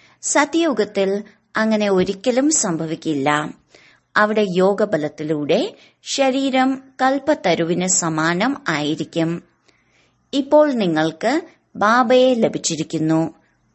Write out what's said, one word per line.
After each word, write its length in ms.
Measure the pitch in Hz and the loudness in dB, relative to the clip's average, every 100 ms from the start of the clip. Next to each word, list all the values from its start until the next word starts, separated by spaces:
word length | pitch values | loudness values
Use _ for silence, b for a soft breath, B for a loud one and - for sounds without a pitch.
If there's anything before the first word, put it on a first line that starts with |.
| b b | b b
സത്യയുഗത്തിൽ 1000 | - 294 294 330 330 220 202 196 190 202 208 B _ - | -2 0 0 0 0 0 -2 0 -2 -2 -8 B _ -4
അങ്ങനെ 340 | 220 214 202 | 0 0 2
ഒരിക്കലും 600 | 190 185 190 262 240 294 | 2 0 -2 0 0 2
സംഭവിക്കില്ല. 1040 | 311 202 160 160 160 160 143 139 147 151 - _ b b b b - | 0 -2 -4 -6 -6 -4 -2 0 0 -2 -12 _ b b b b 0
അവിടെ 300 | 214 220 202 175 | 0 0 0 2
യോഗബലത്തിലൂടെ 1200 | 190 196 - 156 147 - 151 151 143 160 427 - b b | 2 2 -2 -2 -4 -8 -6 -4 0 0 0 -8 b b
ശരീരം 800 | - - 269 269 269 262 262 269 - - | -8 -2 0 0 0 0 0 -2 -10 -2
കൽപ്പത്തരുവിന് 840 | 262 277 285 302 185 165 165 170 185 | 0 0 -2 0 0 0 0 0 0
സമാനം 720 | - 170 156 160 175 240 277 - | 0 -2 -2 0 0 -2 -2 -4
ആയിരിക്കും. 720 | 151 147 160 147 165 160 175 - _ _ _ _ _ _ _ - | -2 -2 -4 -4 -2 -2 -4 -10 _ _ _ _ _ _ _ -6
ഇപ്പോൾ 400 | 277 277 302 302 | -4 2 4 4
നിങ്ങൾക്ക് 680 | 247 185 156 160 160 214 311 - B _ - | 2 0 0 -2 -2 -2 -2 -4 B _ -2
ബാബയെ 580 | 208 240 240 254 254 | 2 2 4 4 4
ലഭിച്ചിരിക്കുന്നു. 1000 | 240 170 147 - 156 156 160 156 160 160 - _ _ _ | 4 0 0 -6 -6 -4 -2 0 0 0 -6 _ _ _